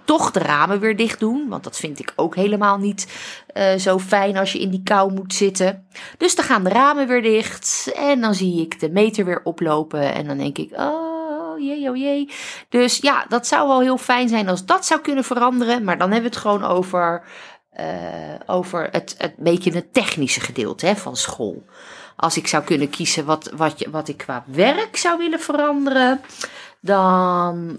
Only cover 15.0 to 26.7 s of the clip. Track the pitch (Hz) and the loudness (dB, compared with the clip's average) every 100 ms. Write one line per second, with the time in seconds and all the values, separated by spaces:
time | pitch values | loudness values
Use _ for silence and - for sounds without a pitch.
15 | 311 277 240 240 247 254 233 240 202 170 | 0 -2 0 2 2 2 2 2 0 0
16 | 185 220 233 - 214 202 - 180 185 180 | 2 2 0 -2 0 0 2 0 0 0
17 | 170 170 - - - - _ - 160 170 | 0 -2 -8 -20 -20 -20 _ -10 -8 -8
18 | 170 - 151 - - 185 180 180 156 165 | -8 -10 -10 -10 -4 -4 -2 -4 -4 -4
19 | - - 160 - 156 175 180 165 - - | -6 -6 -8 -2 0 2 2 -2 0 0
20 | - - 135 - - 127 104 - 165 208 | 0 0 -2 -2 -4 -4 -6 -2 0 0
21 | 139 127 - - 110 - - - - - | -4 -6 -6 -4 -6 -6 -14 -20 -20 -20
22 | - - 165 160 - 156 147 160 143 - | -20 -4 -2 0 0 0 2 0 0 -2
23 | 165 - 147 156 - 147 160 151 - 156 | -4 -2 0 -2 -4 -2 -2 -2 -8 -8
24 | 151 143 - 123 120 135 214 330 427 - | -8 -10 -8 -10 -4 2 2 2 -2 -4
25 | 349 339 339 320 320 294 294 285 277 262 | -2 0 -2 -4 -2 0 0 0 0 4
26 | 254 262 - - - - - | 4 2 -4 -14 -14 -14 -20